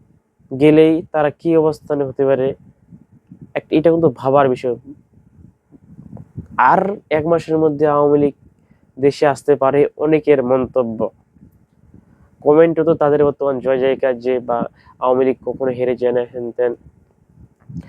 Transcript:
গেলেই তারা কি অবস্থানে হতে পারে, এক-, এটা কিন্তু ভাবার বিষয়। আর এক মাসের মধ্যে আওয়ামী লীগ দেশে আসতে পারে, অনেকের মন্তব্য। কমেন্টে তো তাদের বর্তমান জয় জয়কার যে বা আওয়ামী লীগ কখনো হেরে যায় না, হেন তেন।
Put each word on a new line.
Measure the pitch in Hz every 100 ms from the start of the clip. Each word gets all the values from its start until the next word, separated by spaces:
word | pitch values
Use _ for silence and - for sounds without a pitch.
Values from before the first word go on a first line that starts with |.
| _ _ _ _ -
গেলেই | 131 151 151 160 160 -
তারা | 156 147
কি | - 170 165
অবস্থানে | 156 151 - 147
হতে | 135 123
পারে, | 135 131 131 - - _ _ - _ _ - - -
এক-, | 147 -
এটা | 156 165
কিন্তু | 165 160
ভাবার | 120 135 139 139
বিষয়। | 127 127 117 139 - _ _ _ _ - _ _ - - - - - - - - -
আর | 127 175 190 - -
এক | 156 156
মাসের | 165 156 160
মধ্যে | 156 143 151
আওয়ামী | 147 147 147
লীগ | 143 - _ _ _ _ _ -
দেশে | 139 - 151
আসতে | 135 - 139
পারে, | 135 143 147 -
অনেকের | 151 156 147 143
মন্তব্য। | 123 131 123 135 117 110 107 - _ _ - _ _ _ _ - _ _ _ _
কমেন্টে | 139 151 165 160
তো | 160
তাদের | 160 147 147
বর্তমান | 143 135 139 131
জয় | 120 131
জয়কার | 135 127 135 120
যে | 123 127
বা | 123 120 120 _ _ -
আওয়ামী | 127 127
লীগ | 131 123
কখনো | - 120 131
হেরে | 123 127 120
যায় | 123 123
না, |
হেন | 120 127 120
তেন। | 113 123 120 - _ _ _ _ _ - _ - -